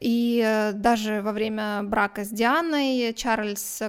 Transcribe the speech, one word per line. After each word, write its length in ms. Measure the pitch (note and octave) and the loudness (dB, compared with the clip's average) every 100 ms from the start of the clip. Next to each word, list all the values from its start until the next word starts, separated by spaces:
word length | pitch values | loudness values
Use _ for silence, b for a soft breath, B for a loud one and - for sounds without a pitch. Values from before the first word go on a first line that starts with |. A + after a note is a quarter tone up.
И, 400 | - A#3 A#3+ A#3 | 0 2 2 2
э, 280 | A3 A3 G#3+ | 2 2 0
даже 480 | G#3 G#3+ A#3 G#3+ G#3+ | 0 2 2 2 -2
во 100 | G3+ | -2
время 500 | G#3 A3 G#3+ G#3+ G#3 | -2 -2 -2 -4 -4
брака 420 | G3+ G#3+ G3+ - | -2 0 0 -2
с 40 | G#3 | -6
Дианой 840 | A3 A#3 D4 E4+ D4 C4+ B3+ A#3 | 0 2 2 2 0 0 0 0
Чарльз, 680 | A3+ C4 A3+ G#3+ G3+ - - | -2 -2 0 -2 -6 -8 -6